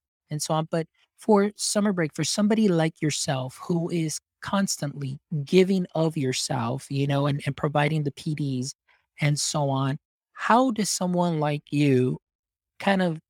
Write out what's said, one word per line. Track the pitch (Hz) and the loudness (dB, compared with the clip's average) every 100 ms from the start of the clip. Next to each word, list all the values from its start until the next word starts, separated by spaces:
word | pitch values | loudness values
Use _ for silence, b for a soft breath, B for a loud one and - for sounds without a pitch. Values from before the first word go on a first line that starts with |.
| _ _ _ | _ _ _
and | 151 | -8
so | - 156 | -2 -2
on, | 160 | -2
but | 165 160 _ _ _ | -4 -6 _ _ _
for | - 208 202 - | 2 4 4 -2
summer | - 214 208 | -4 0 0
break, | 180 156 - | 0 -2 -2
for | 151 | -2
somebody | - 208 220 214 | 0 2 4 4
like | 165 160 - | 4 2 0
yourself | 151 - - 135 127 - | -2 -2 -2 -4 -4 -10
who | - 170 170 | -4 -2 -2
is | 175 160 - - _ | -2 -2 -6 -12 _
constantly | - 196 196 - 147 143 139 139 - 151 139 | -4 -2 0 -2 -6 -6 -8 -8 -6 -6 2
giving | 180 185 190 175 160 | 4 4 2 -2 0
of | 160 156 | 0 0
yourself, | 131 127 - 131 123 135 - | -2 -2 -4 -2 -2 -4 -4
you | 139 143 | -2 0
know, | 139 143 | 0 0
and, | 143 - | -2 -4
and | 139 | -4
providing | 151 147 147 156 | -2 0 0 0
the | 143 | -2
P | - - 147 | -4 -6 -4
Ds | 143 127 131 - _ _ _ - | -2 -2 -4 -10 _ _ _ -2
and | 147 147 | 0 0
so | - 160 143 | -2 -2 0
on, | 135 135 143 - _ _ | 0 0 -4 -8 _ _
how | - - 226 262 | -6 2 4 4
does | 220 202 | 0 -2
someone | - 180 175 175 156 | -2 0 0 0 0
like | 147 147 - | 0 -2 -2
you | 147 147 127 127 151 - _ _ _ _ - | 2 4 4 2 -2 -10 _ _ _ _ -4
kind | - 190 | 0 2
of | 180 160 - | 2 -2 -10